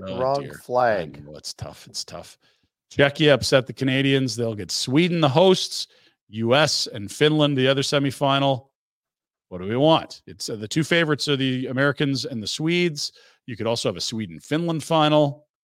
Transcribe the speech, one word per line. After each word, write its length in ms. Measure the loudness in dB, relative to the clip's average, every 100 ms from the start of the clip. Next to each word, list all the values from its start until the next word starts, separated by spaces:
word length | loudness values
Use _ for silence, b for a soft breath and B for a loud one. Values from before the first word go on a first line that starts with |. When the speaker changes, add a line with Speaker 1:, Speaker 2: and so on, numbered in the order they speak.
| -10
Speaker 1:
oh, 120 | -4
Speaker 2:
Wrong 200 | -2 -2
Speaker 1:
dear. 120 | -6
Speaker 2:
flag. 640 | -14 -4 0 2 2 -4 -10
Speaker 1:
I 120 | -18
know, 60 | -16
it's 180 | -14
tough. 320 | -12 -14 -16 -16
It's 160 | -12
tough. 320 | -12 -14 -16 -20 _ _ _ _ _
Czechia 420 | 2 2 4 4
upset 340 | 4 4 2 2
the 60 |
Canadians. 640 | -4 -2 0 2 2 0 -4
They'll 180 | -4 -6
get 140 | -6
Sweden, 480 | -6 0 2 2 2
the 80 | 2
hosts, 580 | 6 6 4 -2 -8 -12 _ _ _ _
U 240 | -4 2
S 320 | 4 4 0 -4
and 220 | -8 -8
Finland, 460 | 0 2 4 2 2
the 120 | 2
other 140 | 2
semifinal. 840 | 0 0 0 -2 0 2 0 -2 -6 _ _ _ _ _ _ _ _
What 100 | -10
do 80 | -4
we 80 | 0
want? 460 | 2 2 0 -16 -18
It's, 220 | -14 -10
uh, 80 | -10
the 100 | -6
two 140 | -2
favorites 460 | 0 2 2 0 -2
are 80 | 0
the 300 | 0 -2 -4
Americans 580 | 0 0 0 -2 -2
and 180 | -4 -8
the 40 | -8
Swedes. 640 | -4 -2 0 0 -2 -10 b b b -14
You 100 | -6
could 100 | -4
also 200 | -2 -2
have 80 | -4
a 40 |
Sweden-Finland 840 | -6 -6 -8 -10 -4 -4 -2 -4
final. 640 | 0 2 4 4 2 -2 _ _